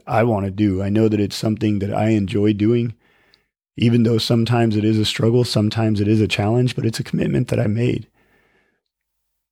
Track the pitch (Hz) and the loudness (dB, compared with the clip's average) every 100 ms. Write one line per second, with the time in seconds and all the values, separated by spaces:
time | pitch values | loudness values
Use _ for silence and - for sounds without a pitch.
0 | - 120 120 104 98 95 107 92 101 107 | -2 0 0 0 -2 0 0 0 0 2
1 | 110 104 101 - 117 107 110 101 98 104 | 2 2 -2 -4 -4 -2 -2 -2 -4 -2
2 | 107 110 98 107 107 104 107 120 117 - | 0 0 0 0 0 2 0 0 -2 -8
3 | _ _ _ _ _ _ _ - 117 120 | _ _ _ _ _ _ _ -2 2 4
4 | 113 113 - 120 113 120 117 107 110 107 | 2 0 0 0 0 2 2 2 2 0
5 | 107 - 113 123 120 - 107 113 110 104 | 0 0 2 2 2 0 0 0 0 0
6 | 104 110 101 - 104 123 123 - 113 - | 2 2 2 0 0 2 0 -2 -4 -4
7 | - 160 - 139 123 113 113 110 123 110 | -6 -4 -2 -2 0 -2 -2 0 -2 -2
8 | 107 _ _ _ _ _ _ _ _ _ | -8 _ _ _ _ _ _ _ _ _
9 | _ _ _ _ _ | _ _ _ _ _